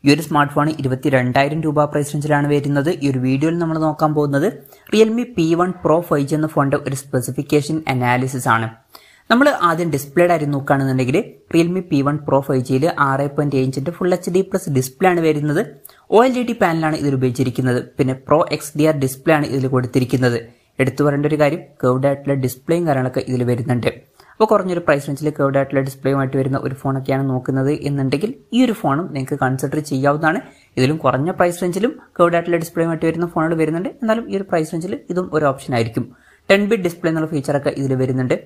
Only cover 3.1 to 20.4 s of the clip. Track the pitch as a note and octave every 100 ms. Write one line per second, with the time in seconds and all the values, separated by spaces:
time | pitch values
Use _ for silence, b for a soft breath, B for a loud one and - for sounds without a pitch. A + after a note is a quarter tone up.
3.1 | C3 C3 C#3 D#3 E3+ E3 D#3+ D#3 D3 D#3
4.1 | D3+ D3 C#3 F3+ - B B B G#3 A3
5.1 | A3+ B3 - D#3+ E3 F3+ F3+ D#3+ D#3 E3+
6.1 | D3+ C#3+ D3+ D#3 D3+ C#3 C#3+ - C3+ -
7.1 | C3 A#2+ C3 C#3 D3+ C#3+ D#3 D#3 C3 B2
8.1 | B2 C3 C3 B2+ A2+ A2+ A2+ _ B B
9.1 | B B A#3 C#4+ C4 F3 E3 F3 C#3+ C#3
10.1 | - F3 E3 D3 C#3+ C#3 C#3 C3+ C3 B2
11.1 | D3+ A#3+ - _ E3 E3+ F3+ F3+ D3 C#3
12.1 | D3 D3 C#3 C#3 C3 B2+ C3 D#3+ - C#3
13.1 | C3+ C#3+ C#3+ D3 C3+ C3 C3+ C#3+ E3 F3+
14.1 | F3+ F3+ F3 F#3+ F#3+ F#3 C3 C3 - F#3
15.1 | F3 D#3+ D3+ D3+ D3 F3+ - B B B
16.1 | G#3 B3+ B3 A#3+ A#3 F#3 E3 D#3 D3+ C#3+
17.1 | C3+ B2+ A#2+ B2+ A#2+ B2+ B2 - - C3
18.1 | C3+ - D3+ - - - D3 D#3 D3 C3
19.1 | C3+ - D3+ C#3+ C3+ C3 B2+ B2 C3+ B2
20.1 | C3 B2+ A#2+